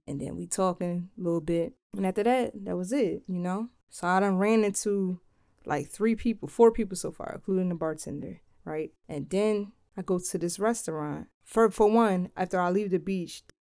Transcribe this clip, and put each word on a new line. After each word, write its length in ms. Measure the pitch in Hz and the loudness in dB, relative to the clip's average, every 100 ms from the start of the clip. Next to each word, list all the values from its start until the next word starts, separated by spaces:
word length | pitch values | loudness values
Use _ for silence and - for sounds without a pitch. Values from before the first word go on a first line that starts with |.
| - | -10
And 140 | 143 | -8
then 160 | - 170 | -6 -8
we 100 | 170 | -6
talking 640 | - 185 175 175 175 175 - | -2 0 0 -2 -4 -6 -6
a 20 | |
little 200 | 180 170 | -2 0
bit. 340 | 156 170 165 - _ 202 | 0 0 -2 -6 _ -2
And 100 | 190 | -2
after 160 | 190 | 2
that, 300 | 220 254 233 - | 2 2 0 -4
that 120 | 196 180 | -6 -6
was 160 | 180 | -2
it, 320 | 277 196 170 - | 0 0 -2 -6
you 140 | 180 | -4
know? 300 | 180 190 233 _ _ | -2 -4 -6 _ _
So 160 | - 175 | -6 0
I 140 | 185 | 4
done 180 | 202 185 | 4 4
ran 240 | 208 220 | 4 4
into, 560 | 208 196 214 202 185 180 _ _ _ _ - | 4 0 0 0 0 -4 _ _ _ _ -4
like, 220 | 147 143 | -4 -4
three 260 | - 220 | 0 0
people, 320 | 220 233 220 - | 2 0 -4 -2
four 240 | - 233 | 6 6
people 260 | 233 202 185 | 6 0 -4
so 140 | - | -8
far, 220 | - - | -8 -10
including 340 | - - 185 185 | -8 -2 0 0
the 60 | |
bartender, 680 | 170 160 156 - 143 180 170 _ _ | -2 -4 -4 -8 -10 -10 -14 _ _
right? 280 | 180 156 160 _ - | -8 -6 -6 _ -12
And 200 | 147 143 | -10 -4
then 440 | 190 214 208 202 - _ - | 0 2 0 -4 -12 _ -8
I 60 | |
go 180 | 185 180 | -2 -2
to 180 | 180 180 | -2 -4
this 220 | 175 180 | -4 -2
restaurant. 680 | 214 233 - 156 147 147 - _ | -2 -2 -4 -6 -6 -6 -10 _
For, 260 | - 226 220 | -2 4 4
for 220 | - 208 | 6 6
one, 400 | 220 220 185 180 - | 6 6 2 -2 -4
after 240 | 185 180 | -2 0
I 100 | 180 | 2
leave 220 | 190 208 | 2 0
the 80 | 180 | -2
beach, 420 | 160 190 170 - - _ | -2 -4 -4 -10 -18 _